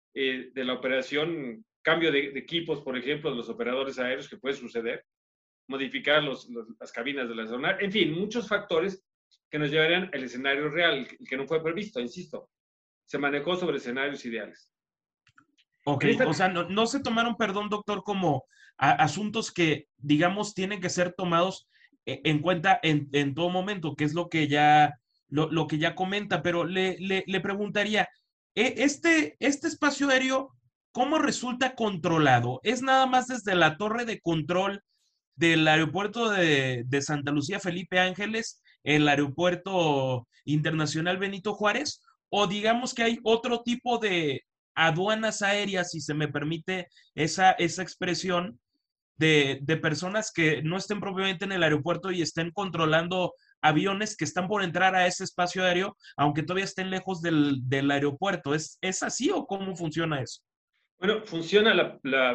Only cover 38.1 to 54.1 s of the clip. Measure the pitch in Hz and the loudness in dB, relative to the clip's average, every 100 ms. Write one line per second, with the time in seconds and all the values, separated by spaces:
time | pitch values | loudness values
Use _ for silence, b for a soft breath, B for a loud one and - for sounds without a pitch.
38.1 | 185 208 220 - - b b 139 147 147 | 0 -4 -4 -6 -12 b b 2 4 6
39.1 | 143 143 135 180 175 196 185 160 139 131 | 4 2 0 0 0 0 2 4 2 2
40.1 | 127 - b - 151 160 156 151 160 175 | -2 -6 b -2 0 0 0 0 0 -2
41.1 | 185 196 196 214 202 208 233 302 - b | -2 -4 -4 -6 0 0 0 -4 -10 b
42.1 | _ _ 202 196 208 220 240 254 - 233 | _ _ 0 0 2 2 2 0 0 0
43.1 | 233 220 226 254 233 240 240 247 233 214 | 0 2 2 2 -2 -2 -4 -2 0 0
44.1 | 175 147 123 - _ _ - 165 160 202 | 0 0 -2 -8 _ _ 2 2 2 0
45.1 | 220 220 - 196 202 202 185 175 160 151 | 0 -2 -2 0 0 0 -2 -4 -6 -4
46.1 | 151 147 143 151 165 185 185 180 b b | -2 -2 -2 -4 -4 -4 -6 -8 b b
47.1 | - 160 190 185 - 175 185 185 - 180 | -2 -2 4 4 6 2 -2 -8 -6 -4
48.1 | 170 185 175 185 - _ _ _ _ _ | -2 0 -2 -2 -10 _ _ _ _ _
49.1 | - 160 151 139 135 139 160 160 147 180 | 0 4 6 4 0 -2 0 0 -2 -2
50.1 | 165 - - 156 151 156 185 190 202 190 | -4 -2 0 2 2 -2 -4 -4 -4 -4
51.1 | 185 190 180 196 185 160 147 165 165 190 | -2 -2 -2 -4 0 2 2 0 -2 -2
52.1 | 180 151 160 170 202 190 160 156 160 175 | -2 -2 -4 -6 -6 -4 0 2 2 2
53.1 | 185 170 b b _ 151 156 196 196 214 | 0 -2 b b _ 2 4 2 0 -4